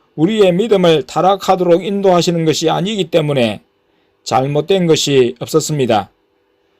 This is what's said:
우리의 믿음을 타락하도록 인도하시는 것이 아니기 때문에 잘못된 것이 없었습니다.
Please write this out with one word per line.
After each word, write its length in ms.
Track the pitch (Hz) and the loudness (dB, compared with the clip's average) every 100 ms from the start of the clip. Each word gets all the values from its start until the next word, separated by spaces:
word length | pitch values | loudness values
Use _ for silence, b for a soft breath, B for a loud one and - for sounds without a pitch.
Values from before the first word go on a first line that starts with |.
| _ - | _ -4
우리의 360 | 165 220 190 | -2 2 2
믿음을 520 | 175 226 196 175 156 | 2 0 2 2 2
타락하도록 800 | - 156 180 196 - 185 175 170 | -2 -2 0 0 0 0 2 0
인도하시는 600 | 190 202 190 175 165 175 | 0 -2 2 2 0 0
것이 240 | 160 143 160 | -2 -2 -2
아니기 400 | 156 185 220 170 | -2 -2 -4 -2
때문에 520 | 165 151 139 113 98 - _ _ _ _ _ | -2 0 0 -2 -4 -14 _ _ _ _ _
잘못된 640 | - 113 135 147 151 196 170 | -4 -2 0 -2 0 0 2
것이 480 | 151 - 139 123 - | 0 2 2 2 -2
없었습니다. 680 | 131 160 - 151 120 107 92 _ _ _ _ _ _ | -4 -2 -2 -2 0 -2 -4 _ _ _ _ _ _